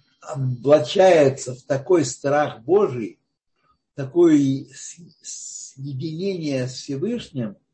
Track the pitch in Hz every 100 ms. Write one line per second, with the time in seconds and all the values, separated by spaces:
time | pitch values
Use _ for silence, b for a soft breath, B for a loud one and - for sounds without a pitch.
0 | _ _ - 135 131 117 127 151 - 190
1 | 190 165 135 - 123 123 - 135 - 175
2 | 131 - 139 147 147 117 120 202 180 123
3 | 101 - _ _ _ _ _ _ _ -
4 | 131 175 170 147 135 135 131 - - -
5 | 165 _ - - - - - 135 139 131
6 | 160 156 196 180 151 135 127 - - 139
7 | 202 240 - 139 107 - _